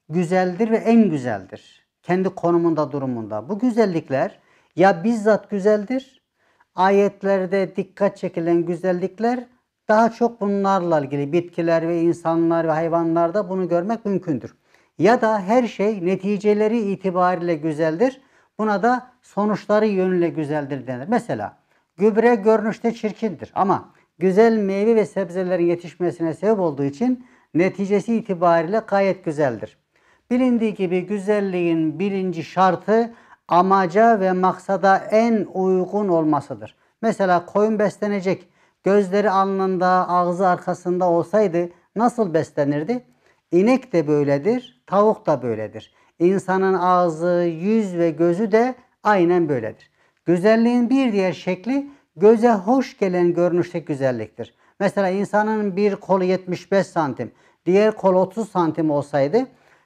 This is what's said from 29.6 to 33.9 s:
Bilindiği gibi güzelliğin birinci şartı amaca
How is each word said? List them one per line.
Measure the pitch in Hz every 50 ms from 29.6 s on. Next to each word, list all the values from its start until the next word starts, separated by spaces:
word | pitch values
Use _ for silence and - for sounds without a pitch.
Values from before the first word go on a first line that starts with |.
| - - _ _ _ _ _ _ _ _ _ _ _ -
Bilindiği | 240 247 262 254 240 233 226 220 202
gibi | - 190 170 180 180 180
güzelliğin | 180 208 208 185 202 208 208 196 196 180 180 175 170 165 160 160 156 147 151
birinci | 196 202 196 196 190 185 170 165 143
şartı | - - 180 185 190 175 175 - - 214 226 233 226 - - _ _ - _ _ -
amaca | 165 175 185 190 190 196 190 175